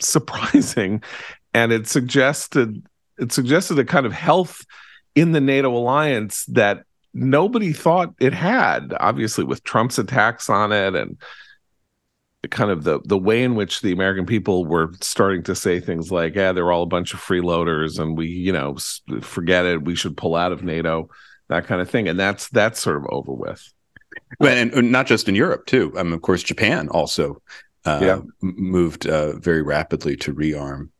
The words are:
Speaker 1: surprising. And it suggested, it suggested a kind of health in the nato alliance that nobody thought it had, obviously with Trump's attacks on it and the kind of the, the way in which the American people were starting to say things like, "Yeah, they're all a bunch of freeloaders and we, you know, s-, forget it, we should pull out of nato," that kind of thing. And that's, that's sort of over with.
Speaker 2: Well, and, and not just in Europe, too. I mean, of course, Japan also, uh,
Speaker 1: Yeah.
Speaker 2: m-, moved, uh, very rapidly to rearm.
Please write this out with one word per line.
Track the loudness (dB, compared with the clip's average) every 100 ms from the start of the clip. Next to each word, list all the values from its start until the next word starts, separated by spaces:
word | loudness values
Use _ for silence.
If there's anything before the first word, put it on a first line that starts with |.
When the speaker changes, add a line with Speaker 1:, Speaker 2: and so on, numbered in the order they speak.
Speaker 1:
surprising. | 0 0 -2 -8 2 2 2 0 -2 -2 -6 -16 -16 -18 _
And | 2 4
it | 2 0
suggested, | -2 2 4 4 2 -2 0 0 -2 -14 _ _ -8
it | -4
suggested | 0 2 2 2 0
a |
kind | 2 2 0
of |
health | -2 2 2 2 -8 -20 -20 -20 -20 _
in | 2 4
the | 4
nato | 4 2 2 0
alliance | 2 2 2 0 -4 -8 -2
that | 2 2 2 _ _ _
nobody | -4 2 4 2 0 -2
thought | 0 2 2 0 0
it | 0
had, | 2 0 2 2 0 -4 -2
obviously | 0 0 -2 -2
with | -4 -4
Trump's | -2 0 0 -2
attacks | -2 2 0 0 0
on | 0 2
it | 0 0 -2
and | -4 -10 -20 -20 -20 _ _ _ _ _ _ _ _ _
the | -8
kind | -2 0
of | 0
the, | 0 0
the | 0 0
way | 2 2
in | 2
which | 0 -2 -4
the | -2
American | 0 0 0 0
people | 0 0 0 2
were | 0 0 -4
starting | -6 0 2 0
to | -4
say | -4 -2 -2
things | -2 -6 -4
like, | -2 -2
"Yeah, | 0 0
they're | 2 0
all | 0
a | 0
bunch | -2 -4
of | -8
freeloaders | -2 0 0 0 0 0 -2 -4
and | -4 -4
we, | -4
you | -4 -2
know, | -2 -2
s-, | -6 -10 -10 -10 -10
forget | -8 -4 2 2
it, | 2 0
we | -2
should | -4 -6 -4
pull | -2 0
out | -2
of | -2
nato," | -4 -2 -2 -2 -6 -14 -20 _ -6
that | -4 -2
kind | -4
of | -2
thing. | -2 -2
And | 0
that's, | 0 -2 -2
that's | 2 2 0
sort | -2 -2
of | -4
over | -6 -6
with. | -8 -10 -12 -18 _ _ -20 _ -20 -12 2
Speaker 2:
Well, | 4
and, | 4 2
and | 2 4
not | 4 4
just | 2 2
in |
Europe, | 2 2 -2 0
too. | 2 2 -2
I |
mean, | -4
of | -2
course, | 0 0
Japan | 0 0 0 0 0
also, | 0 0 -2 -4 -4 -18 -20 -20 _ -2
uh, | 2
Speaker 1:
Yeah. | 2 0
Speaker 2:
m-, | -4 -8 -6 -4
moved, | 0 2 0 -2 -2
uh, | 0 -2 -2
very | 0 0
rapidly | 2 -2 -2 -4 -4 -4
to | -6
rearm. | -2 -2 -2 -6 -10 -14